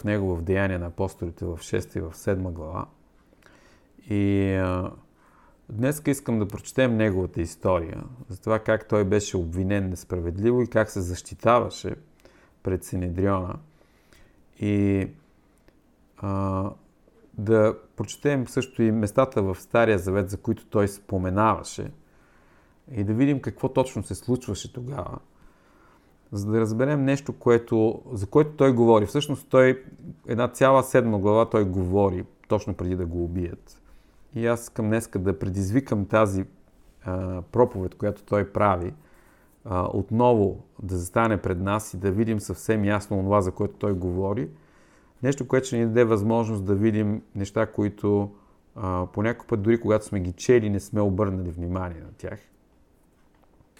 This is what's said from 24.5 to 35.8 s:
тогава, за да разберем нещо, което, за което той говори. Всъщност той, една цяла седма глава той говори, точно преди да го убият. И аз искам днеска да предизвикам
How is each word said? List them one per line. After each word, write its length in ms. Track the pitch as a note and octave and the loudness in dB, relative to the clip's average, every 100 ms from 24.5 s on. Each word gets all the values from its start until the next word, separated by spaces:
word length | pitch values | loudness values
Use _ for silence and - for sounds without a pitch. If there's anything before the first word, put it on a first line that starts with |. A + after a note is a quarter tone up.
| G2 - | -10 -10
тогава, 460 | - B2 C#3 - - - _ - _ _ _ _ _ _ _ _ | -12 -10 -10 -10 -12 -18 _ -20 _ _ _ _ _ _ _ _
за 180 | G#2+ G2+ | -8 -2
да 100 | A2 | 0
разберем 440 | A2 A2 C3 D3 | 0 0 0 0
нещо, 280 | C3+ C#3 - | 0 0 -4
което, 680 | - B2 A#2 A#2 A2+ A2 - - | -2 4 4 4 2 2 0 -8
за 140 | A#2 G2+ | -8 0
което 240 | D3+ D#3 | 2 2
той 220 | - C3+ | 4 4
говори. 340 | A#2+ A#2 A2+ G#2 | 6 8 6 4
Всъщност 420 | D3 C#3+ C3+ - | -2 -4 -6 2
той, 360 | C3 B2+ C3 - - - - - | 6 6 4 -4 -20 -18 -14 -6
една 200 | A#2 A#2+ | -2 -2
цяла 340 | - C3+ C3+ | 2 6 6
седма 360 | B2+ C3+ A#2 G#2 | 4 2 2 2
глава 320 | G2+ A2 A2+ | 4 4 4
той 140 | A2+ | 2
говори, 600 | G2+ F#2 F2+ G2 G2 F#2+ - _ - | 2 0 2 4 2 0 -6 _ -4
точно 260 | G#2+ G#2 | -2 -2
преди 220 | F#2 F2+ F#2 | -4 -4 -2
да 100 | F2 | -4
го 180 | F2 | -4
убият. 540 | E2+ F2 E2+ - - - - - _ _ - | -4 -4 -6 -8 -18 -20 -20 -20 _ _ -12
И 120 | A2+ A#2 | -4 -2
аз 160 | A#2 | -2
искам 240 | - - A2 | -4 -4 0
днеска 320 | A2+ A2+ G2+ | 0 -2 -4
да 200 | F#2 F#2+ | -2 -2
предизвикам 680 | G2+ F#2 F#2+ A#2 | -2 -2 0 0